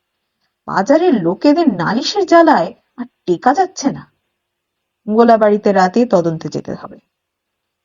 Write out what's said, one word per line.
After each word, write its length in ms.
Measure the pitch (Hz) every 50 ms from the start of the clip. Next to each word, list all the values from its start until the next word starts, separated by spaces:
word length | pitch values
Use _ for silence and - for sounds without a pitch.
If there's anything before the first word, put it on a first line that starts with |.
| _ _ _ _ _ _ _ _ _ _ _ _ _
বাজারের 480 | - 151 170 196 196 277 320 359 370 277
লোকেদের 600 | 208 160 165 190 - - 294 285 349 339 277 190
নালিশের 520 | 170 165 160 196 247 302 - - 427 370
জ্বালায় 480 | - 339 339 330 320 262 - 165 190 - _ _ _ _
আর 80 | - 240 - _ _ _
টেকা 280 | - 175 160 - 247 294
যাচ্ছে 360 | 370 370 370 - - - -
না। 220 | - - - _ _ _ _ _ _ _ _ _ _ _ _ _ _ _ _ _ _ _ _ 208
গোলাবাড়িতে 640 | 214 226 233 233 233 214 220 208 208 208 208 214
রাতে 340 | 196 196 185 185 - 233 247
তদন্তে 420 | 240 208 180 165 170 160 160 - 151
যেতে 260 | - 143 - - -
হবে।" 240 | - - - - - _ _ _ _ _ _ _ _ _ _ _ _ _ _ _ _